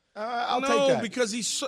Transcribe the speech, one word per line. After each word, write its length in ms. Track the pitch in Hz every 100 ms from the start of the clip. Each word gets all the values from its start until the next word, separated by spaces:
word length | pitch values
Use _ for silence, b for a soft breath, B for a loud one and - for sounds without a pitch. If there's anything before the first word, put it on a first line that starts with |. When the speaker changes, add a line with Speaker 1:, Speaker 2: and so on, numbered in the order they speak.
| _ -
Speaker 1:
Uh, 280 | 220 240 240
I'll 120 | 254
Speaker 2:
No, 80 | 269
Speaker 1:
take 200 | 285 277 254
that. 60 |
Speaker 2:
because 300 | 233 247 233
he's 160 | 240 196
so, 180 | -